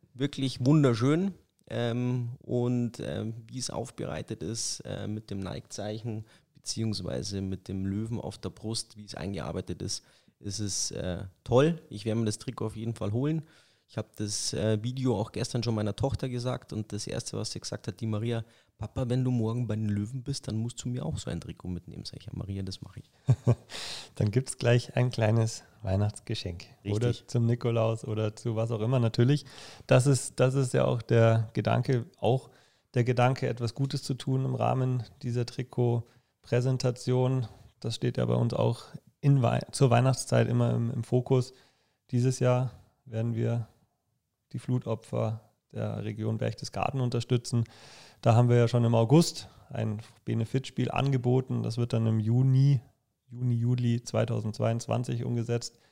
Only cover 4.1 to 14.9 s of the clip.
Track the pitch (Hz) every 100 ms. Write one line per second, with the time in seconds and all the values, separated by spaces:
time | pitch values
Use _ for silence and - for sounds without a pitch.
4.1 | - - - 78 113 - - - 101 101
5.1 | 107 107 101 95 - - - 104 110 117
6.1 | 110 107 _ _ _ - - 110 98 90
7.1 | 64 101 101 95 95 - 95 95 98 113
8.1 | 117 - - - - 110 110 - 107 104
9.1 | - 95 98 73 85 - 90 95 - -
10.1 | _ _ _ 104 92 104 101 - - 92
11.1 | 87 95 - - 117 151 165 - 101 110
12.1 | 110 110 107 - 120 110 107 117 110 101
13.1 | 113 143 160 151 _ _ _ _ - 107
14.1 | - 107 101 - - 107 107 117